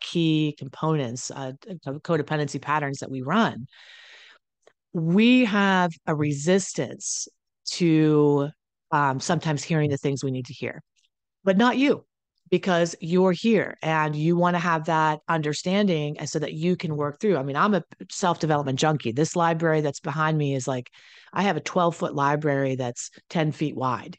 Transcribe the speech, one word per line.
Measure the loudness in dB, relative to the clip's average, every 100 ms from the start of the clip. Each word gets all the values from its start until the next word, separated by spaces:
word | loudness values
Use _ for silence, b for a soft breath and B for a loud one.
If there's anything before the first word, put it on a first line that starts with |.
key | -6 0 2 2 0 -4
components, | -14 -4 -2 0 -2 -6 -10
uh, | -10 -12 -12 -14 -12 -10
of | -8
codependency | -2 -2 0 -2 -2 -6
patterns | -2 -2 -2 -6
that | -8
we | -8
run. | -2 2 0 -2 -12 B B B B B B B _ _ _ _ _
We | -4 2 4 6 6
have | 4 2 2 2 0 -2
a | -4 -2
resistance | -2 0 2 2 0 -6 -6 -8 -8 -8 -10 _ _ _ -10
to, | 0 2 4 6 6 4 4 0 -6 _ _ _
um, | 0 0 0
sometimes | 0 0 0 -2
hearing | -2 0 0
the | 0
things | -2 -2
we | -4
need | -6 -8
to |
hear, | -10 -10 -10 -18 _ _ _ _ _
but | 0 4
not | 4 4
you, | 2 0 -4 _ _ _ _
because | 0 2 2 2 -2
you're | 0 2 4
here | 2 2 2 0 -4
and | -2 0 0 0
you | 2
wanna | 2 2 2
have | 0 -2 0
that | 2 2 0 -2
understanding | -2 -2 -4 -2 0 2 0 -2 -6
and | -6
so | -4
that | -4
you | -2 -2 -2
can | -2 -4
work | -4 -2
through. | 0 0
I |
mean, | 0 0
I'm | 2
a | 0 -2 -14 -14
self-development | -2 -2 0 0 0 0 0
junkie. | 2 2 -2
This | 0 0 2
library | 0 2 0 0
that's | 0 -4
behind | -6 -2 0 0
me | 0
is | -2 -4
like, | -6 -8 B B B B
I | -2
have | 0 0
a |
twelve-foot | -2 0 0 0 -4
library | 0 0 2 0 0 0 -2
that's | -4 -6 -14 B -6
ten | -2 -2
feet | -2 -4 -2
wide, | -2 -4 -8